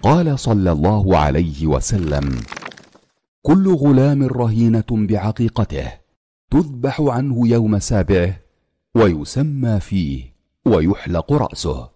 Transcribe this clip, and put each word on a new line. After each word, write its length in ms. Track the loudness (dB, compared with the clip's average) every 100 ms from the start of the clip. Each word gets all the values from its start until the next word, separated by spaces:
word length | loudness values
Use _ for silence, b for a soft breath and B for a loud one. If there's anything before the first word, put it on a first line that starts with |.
قال 360 | 2 2 2 -2
صلى 340 | 0 0 2
الله 460 | 2 2 2 2 2
عليه 480 | 2 0 -2 -2 -2
وسلم: 760 | -2 -2 -2 -2 -2 -4 -6 -10 -16 -18 -20 _ _ _ _ _ _
"كل 320 | 2 2 4
غلام 480 | 2 4 4 4 2
رهينة 640 | 0 0 0 2 2 2 0
بعقيقته، 1000 | -2 0 0 -2 -2 -2 -2 -4 -4 -8 -12 _ _ _ _ _
تذبح 500 | 0 0 -4 -6 -2
عنه 480 | -2 0 -2 0 2
يوم 300 | 2 2 0
سابعه، 580 | 0 -2 2 0 0 -4 _ _ _ _ _
ويسمى 840 | 2 2 0 -6 -4 -4 -2 -2 -2
فيه، 540 | -2 -4 -2 -6 -12 _ _ _ 0
ويحلق 680 | 2 2 -2 -4 -6 -2
رأسه". 560 | -2 -2 -6 -8 -8 -10